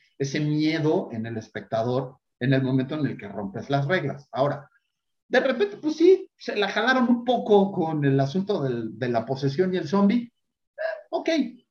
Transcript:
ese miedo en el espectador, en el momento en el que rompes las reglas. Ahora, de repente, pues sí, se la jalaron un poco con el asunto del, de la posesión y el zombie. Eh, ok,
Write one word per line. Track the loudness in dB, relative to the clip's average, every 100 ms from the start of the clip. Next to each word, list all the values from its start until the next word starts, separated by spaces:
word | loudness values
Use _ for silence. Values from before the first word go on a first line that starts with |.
| _ -8
ese | -4 -2
miedo | -2 0 0 0 0 0 -2
en | -8 -8
el | -8
espectador, | -10 -12 -4 -2 0 -2 -4 -10 _ -4
en | 0
el | 2
momento | 2 0 -2
en | -2 -4
el | -4
que | -12
rompes | -10 -8 -8 -4
las | -2 0
reglas. | 0 -2 -8 -8
Ahora, | -2 -2 -2 -10 _ _ _ _ _ -2
de | 0
repente, | 2 0 -2 -2
pues | -4 4
sí, | 6 6 2 _
se | -6 -2
la | -2
jalaron | 0 2 2 4
un | 2
poco | 2 -2 4 4 4
con | 0 -2 0
el | 2 2
asunto | 2 -2 -2 -2
del, | -2 -4 -6 -6
de | -2
la | -2 -2
posesión | -2 -2 0 0
y | -2
el | 0
zombie. | 2 4 2 -2 _ _ _ _ -8
Eh, | -8 -8 -6
ok, | -4 0 0 -2 -6 _